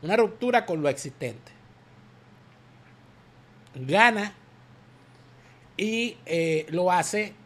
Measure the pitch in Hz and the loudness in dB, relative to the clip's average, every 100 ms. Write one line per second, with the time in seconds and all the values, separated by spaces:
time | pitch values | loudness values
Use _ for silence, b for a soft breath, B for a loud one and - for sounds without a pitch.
0 | 151 214 214 - 247 240 226 165 143 131 | 0 2 2 0 2 2 2 0 0 -2
1 | 143 - 123 110 - - - - - - | -8 -10 -10 -10 -20 -20 -20 -20 -20 -20
2 | - - - - - - - - - - | -20 -20 -20 -20 -20 -20 -20 -20 -20 -20
3 | - - - - - - - 131 131 180 | -20 -20 -20 -20 -20 -20 -20 -12 -2 4
4 | 240 220 247 - - - - - - - | 4 4 -4 -10 -20 -20 -20 -20 -20 -20
5 | - - - b b b b - 208 226 | -20 -20 -20 b b b b -6 -2 -2
6 | 233 - - 165 165 160 156 160 180 180 | -4 -6 -4 -2 0 0 -2 -2 2 2
7 | 160 208 208 - | 0 -2 -4 -10